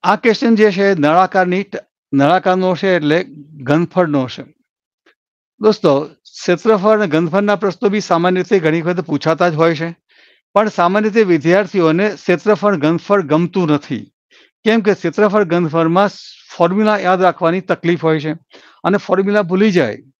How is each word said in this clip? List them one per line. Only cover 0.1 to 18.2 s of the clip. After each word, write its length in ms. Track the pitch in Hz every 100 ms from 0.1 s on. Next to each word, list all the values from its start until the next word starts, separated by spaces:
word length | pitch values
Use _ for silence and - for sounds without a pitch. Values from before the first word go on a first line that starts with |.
| 202
ક્વેશ્ચન 380 | 233 214 240
જે 180 | 220 214
છે 220 | 185 196
નળાકારની 680 | 190 147 165 185 196 180 180
ટ-, 140 | 196 - - _ _
નળાકારનો 640 | 139 139 180 185 185 185 170
છે 200 | 196 180
એટલે 280 | 151 160 190 - - -
ઘનફળનો 720 | 127 151 170 185 175 147 127
છે. 140 | - 139 _ _ _ _ _ _ _ _ _ _ _
દોસ્તો, 500 | 214 208 175 139 147 _
ક્ષેત્રફળ 760 | _ - - 175 220 214 196 214
અને 80 | 208
ઘનફળના 500 | 156 170 185 208 202
પ્રશ્નો 320 | 202 175 247
બી 120 | 208
સામાન્ય 420 | 185 170 180 180
રીતે 160 | 180 202
ઘણી 240 | 160 165
વખત 180 | 165 180
પૂછાતા 480 | 165 143 156 160 175
જ 60 |
હોય 200 | 151 165
છે, 220 | 156 165 170 _ _ _ _ _
પણ 140 | 202 214
સામાન્ય 400 | - 175 202 214
રીતે 160 | 208
વિદ્યાર્થીઓને 840 | 208 165 147 180 202 202 160 160 208
ક્ષેત્રફળ 680 | 185 - 175 214 196 208 185
ઘનફળ 460 | 151 165 - 202
ગમતું 460 | 151 156 170 196 170
નથી. 440 | 147 - 123 - _ _ _ _ _
કેમ 160 | 220 226
કે 140 | 208
ક્ષેત્રફળ 500 | 190 170 156 208 208
ઘનફળમાં 640 | 185 170 165 160 165 175 202 - - - _ -
ફોર્મ્યુલા 420 | 170 190 214 208
યાદ 240 | 180 185
રાખવાની 380 | 185 170 165 180
તકલીફ 440 | 185 175 170 170
હોય 160 | 160 156